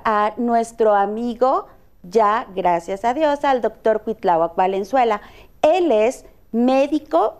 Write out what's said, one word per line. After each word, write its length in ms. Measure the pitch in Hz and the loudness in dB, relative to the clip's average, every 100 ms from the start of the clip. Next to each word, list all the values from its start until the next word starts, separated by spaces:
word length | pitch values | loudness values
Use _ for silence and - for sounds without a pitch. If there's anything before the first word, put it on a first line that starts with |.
a 280 | - 208 208 - | -2 0 0 -2
nuestro 580 | 240 233 226 - 214 | -2 0 -2 0 2
amigo, 720 | 202 202 214 240 226 254 339 - - - _ | 2 0 -2 -6 -2 0 0 -4 -20 -20 _
ya 420 | 180 214 208 220 - | -4 0 2 0 -4
gracias 500 | 185 180 170 170 196 | -4 0 0 -4 -6
a 80 | 233 | -4
Dios, 320 | 254 311 285 | 0 0 0
al 160 | 285 262 | 0 0
doctor 420 | 220 - 226 214 | -2 -2 -2 -2
Cuitláhuac 520 | 226 220 190 165 165 | -4 -4 0 0 0
Valenzuela. 680 | 165 185 196 196 262 233 208 - - - - | 0 -2 0 -2 0 0 -2 -8 -20 -20 -2
Él 280 | 302 359 339 | 2 2 2
es 340 | 214 220 262 - - - | 2 2 -2 -14 -20 -8
médico 800 | 226 247 269 285 302 302 330 415 - | -2 2 2 0 -2 -2 0 0 -2